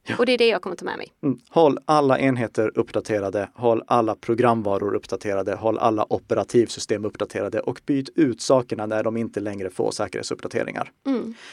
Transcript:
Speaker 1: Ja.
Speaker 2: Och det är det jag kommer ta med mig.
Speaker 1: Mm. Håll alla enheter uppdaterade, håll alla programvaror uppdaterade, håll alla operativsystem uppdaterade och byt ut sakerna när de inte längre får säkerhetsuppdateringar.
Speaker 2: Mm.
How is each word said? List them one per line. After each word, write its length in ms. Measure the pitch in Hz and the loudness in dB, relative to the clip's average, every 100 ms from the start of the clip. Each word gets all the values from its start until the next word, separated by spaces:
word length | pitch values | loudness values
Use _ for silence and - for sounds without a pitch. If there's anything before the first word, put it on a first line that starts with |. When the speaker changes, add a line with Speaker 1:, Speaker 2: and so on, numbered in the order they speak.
| - | -8
Speaker 1:
Ja. 80 | 220 | 0
Speaker 2:
Och 80 | 247 | 2
det 60 | |
är 60 | 247 | 4
det 100 | 233 | 4
jag 140 | 196 | 2
kommer 140 | 190 180 | -4 -8
ta 80 | |
med 120 | - - | -8 -8
mig. 140 | - _ | -12 _
Speaker 1:
Mm. 160 | 143 123 _ | -2 -2 _
Håll 280 | 170 156 135 | 4 4 4
alla 340 | - 151 139 131 | 2 4 4 4
enheter 540 | 135 127 110 - 110 - | 2 0 -2 0 0 0
uppdaterade, 720 | 113 110 - 107 98 101 98 | -2 -4 -2 -2 0 -2 -4
håll 280 | - 123 113 - | -2 0 0 2
alla 280 | 120 110 104 | 2 2 -4
programvaror 800 | - 117 120 117 104 98 101 | -2 2 4 2 0 -2 -2
uppdaterade, 600 | 104 - 98 104 98 98 | -4 -4 -6 -4 -4 -4
håll 240 | 98 113 110 | -2 -2 2
alla 340 | 113 107 - | 2 2 -2
operativsystem 920 | 107 - 110 98 123 107 - - 104 | -4 -2 -2 2 2 2 -2 -6 -4
uppdaterade 560 | 104 - 104 101 98 107 | -4 -6 -6 -4 -4 -4
och 200 | - - - | -4 -8 -2
byt 220 | 139 135 | -2 -2
ut 260 | - 143 110 | 2 2 0
sakerna 460 | - 135 120 110 107 | 2 2 2 -6 -2
när 160 | 107 | -2
de 140 | 110 113 | -2 -2
inte 240 | 113 104 | -4 -6
längre 300 | 104 101 92 | -6 -6 -8
får 200 | - 110 | -4 -4
säkerhetsuppdateringar. 1000 | 107 101 107 - - - 117 - 104 - _ 277 | -2 -6 -6 -8 -8 -6 -6 -4 -6 -10 _ -4
Speaker 2:
Mm. 280 | 254 226 226 - | -4 -6 -14 -20